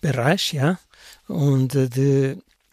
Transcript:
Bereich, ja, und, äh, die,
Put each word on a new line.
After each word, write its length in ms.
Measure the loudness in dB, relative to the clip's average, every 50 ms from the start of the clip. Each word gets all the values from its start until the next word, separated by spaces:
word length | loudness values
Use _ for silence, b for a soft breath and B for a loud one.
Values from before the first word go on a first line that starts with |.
Bereich, 520 | -4 -2 -2 0 0 0 0 0 -2 -4 -2
ja, 240 | 0 0 0 0 -2 -8 b b b b b b b b
und, 480 | -8 -4 0 2 2 2 2 0 0 0
äh, 120 | 0 -2
die, 540 | 0 0 0 2 2 2 2 0 0 -4 -8 -14 _ _ _ _ _